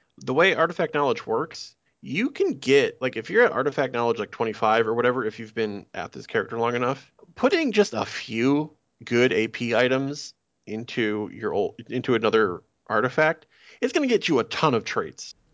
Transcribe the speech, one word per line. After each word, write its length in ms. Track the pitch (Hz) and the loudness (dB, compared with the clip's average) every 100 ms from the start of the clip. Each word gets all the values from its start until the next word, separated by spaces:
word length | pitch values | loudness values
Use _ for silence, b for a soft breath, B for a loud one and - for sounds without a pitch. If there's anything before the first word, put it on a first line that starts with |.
| _ - | _ -14
The 160 | 127 135 | -4 2
way 180 | 185 | 4
artifact 400 | 131 165 175 160 | 4 0 0 -2
knowledge 320 | 151 139 117 - | 0 0 0 -2
works, 500 | 113 160 - - _ _ _ | -4 -4 -10 -18 _ _ _
you 280 | - 151 262 | -8 -4 -4
can 300 | - 381 143 | -2 -2 -2
get, 420 | 123 139 113 - | 4 4 4 -2
like, 160 | 127 113 | -6 -6
if 140 | 110 | -2
you're 120 | 208 | 2
at 80 | 240 | 4
artifact 420 | 123 139 135 131 | 2 -2 0 -2
knowledge, 260 | 120 117 113 | 0 0 0
like, 100 | 101 | -4
twenty-five 560 | - 113 104 110 113 110 | -4 -4 0 2 4 2
or 80 | |
whatever, 320 | 117 120 127 110 | 2 2 0 -4
if 140 | 110 | -6
you've 160 | 110 117 | -10 -4
been 320 | 107 101 - - | -4 -6 -12 -10
at 160 | 82 | -10
this 160 | - - | -12 -4
character 320 | 113 - 117 | -4 -2 -2
long 160 | 117 120 | -2 -2
enough, 360 | 123 139 - _ - | -2 -4 -10 _ -20
putting 380 | - 262 330 294 | -2 0 2 0
just 240 | 208 202 107 | 2 2 0
a 100 | 98 | -6
few 640 | - - 113 127 143 156 _ _ - | -8 -6 0 2 2 -2 _ _ -16
good 300 | 110 120 127 | 0 4 4
A 140 | 107 113 | 4 0
P 260 | - 117 | -2 0
items 600 | 113 123 131 139 147 - - _ _ - | 2 2 2 -2 -8 -14 -20 _ _ -12
into 640 | 107 120 - 110 104 104 | -10 -6 -2 0 -2 -6
your 220 | 107 107 87 | -6 -4 -2
old, 180 | 98 - 113 | -2 -6 -8
into 240 | 123 120 | -4 0
another 480 | 113 110 110 101 87 _ _ - | 2 4 4 2 -2 _ _ -4
artifact 640 | 110 123 156 156 - _ b b b | 0 0 2 2 0 _ b b b
is 120 | 254 | -2
gonna 120 | 330 269 | 0 2
get 220 | 208 - | 0 2
you 100 | 131 | 0
a 60 | |
ton 320 | - - 156 117 | 0 0 2 2
of 100 | - | -2
traits. 480 | 117 80 - - - _ | -6 -6 -8 -18 -20 _